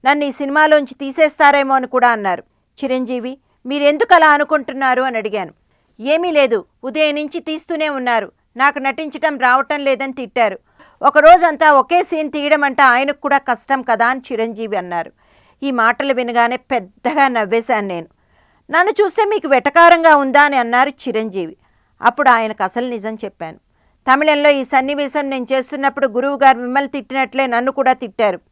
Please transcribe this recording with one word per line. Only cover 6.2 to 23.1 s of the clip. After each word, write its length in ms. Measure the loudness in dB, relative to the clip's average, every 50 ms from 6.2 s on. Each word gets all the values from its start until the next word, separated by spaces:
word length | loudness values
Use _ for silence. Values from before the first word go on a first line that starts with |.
| 0 0
లేదు, 340 | 2 2 2 2 0 -2 -4 _ _ _ -14
ఉదయం 300 | -8 -2 -2 -2 -2 -2
నుంచి 260 | -6 -8 -8 -10 -12
తీస్తూనే 480 | -10 -10 -10 -10 -8 _ -6 -4 -4 -4
ఉన్నారు. 440 | -4 -6 -4 -2 -2 -2 -4 -6 _ _ _ _ _
నాకు 220 | -2 -2 0 0 -2
నటించడం 600 | -6 -6 -6 -6 -10 -10 -8 -4 -4 -4 -2 0
రావటం 420 | 0 2 2 2 0 _ -6 -4
లేదని 320 | -2 -2 -2 -2 -4 -10
తిట్టారు. 460 | -8 -12 -12 -8 _ -2 -2 -2 -2 -8 _ _ _ _ -20 _ _ _
ఒక 160 | -2 2 2 6
రోజంతా 540 | 8 10 8 8 8 0 0 2 2 4
ఒకే 300 | 4 4 2 2 0 0
సీన్ 300 | 0 0 -4 -6 -6 -6
తీయడం 320 | -6 -6 -2 0 0 0 0
అంటే 180 | -2 2 4
ఆయనకు 380 | 4 4 4 2 0 -2 -6 _
కూడా 180 | -2 0 0 0
కష్టం 440 | _ -2 -6 -6 -2 -4 -4 -4
కదా" 240 | -2 -4 0 0 0
అని 140 | -2 -2 -4 -8 -8
చిరంజీవి 440 | -4 -4 -4 -6 -6 -10 -8 -6 -6
అన్నారు. 360 | -6 -6 -6 -8 -8 -8 -8 _ _ _ _ _ _ _ _ _ _
ఈ 80 | -8 -4
మాటలు 440 | -2 0 0 0 0 0 -2 -2 -2
వినగానే 420 | -2 -2 -2 0 0 0 0 -2
పెద్దగా 720 | -6 _ _ -4 -4 -4 -8 _ _ -6 -4 0 0 0 0
నవ్వేశాను 580 | 0 -2 -2 0 -2 -4 -2 -2 -4 -4 -4
నేను. 200 | -6 -8 -10 -12 _ _ _ _ _ _ _ _ _ _ _ _ -4
"నన్ను 320 | -2 0 0 0 0 0
చూస్తే 220 | -2 0 0 -2 -2
మీకు 240 | 0 -2 -4 0 0
వెటకారంగా 680 | 0 0 0 2 4 6 6 6 6 6 6 4 4
ఉందా?" 260 | 4 2 2 4 4
అని 140 | 4 4 2
అన్నారు 320 | -2 -2 0 0 0 0 0
చిరంజీవి. 680 | -2 _ -10 -6 -4 -4 -6 -4 -6 -8 -8 -8 -12 _ _ _ _ _ _ _ _ _
అప్పుడు 280 | 0 0 0 4 4 4
ఆయనకు 340 | 4 4 0 -4 -4 -6 -6
అసలు 240 | -4 -4 -6 -6 -6
నిజం 260 | -8 -8 -8 -10